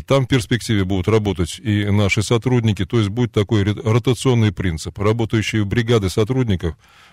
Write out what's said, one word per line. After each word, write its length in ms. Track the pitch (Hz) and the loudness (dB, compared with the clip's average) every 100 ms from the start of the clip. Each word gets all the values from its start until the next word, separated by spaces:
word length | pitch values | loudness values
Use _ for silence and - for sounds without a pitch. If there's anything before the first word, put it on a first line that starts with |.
| - | 2
там 160 | 135 127 | 0 2
в 20 | |
перспективе 580 | 135 - 120 - 104 92 | 0 0 -4 -2 -2 0
будут 220 | 95 95 | 0 2
работать 520 | 110 104 90 85 - | 2 0 -2 -4 -4
и 260 | 107 104 104 | -2 -2 0
наши 320 | 101 98 110 | 2 2 0
сотрудники, 640 | - 120 127 123 110 98 92 | 0 0 0 0 0 0 0
то 120 | 117 | 0
есть 120 | 101 | 0
будет 220 | 113 120 | 0 -2
такой 300 | 107 98 107 | 0 0 0
ре-, 100 | 98 | 0
ротационный 800 | 101 110 117 131 120 135 120 107 | -2 0 0 2 0 2 4 2
принцип. 440 | - 95 80 - - | 0 -4 -4 -8 -2
Работающие 680 | 101 117 110 113 - 107 101 | 0 0 0 0 0 -2 0
бригады 440 | 117 113 117 92 | 0 2 2 2
сотрудников 640 | - 104 131 117 90 85 - _ - - | 0 0 0 0 0 -2 -8 _ -20 -20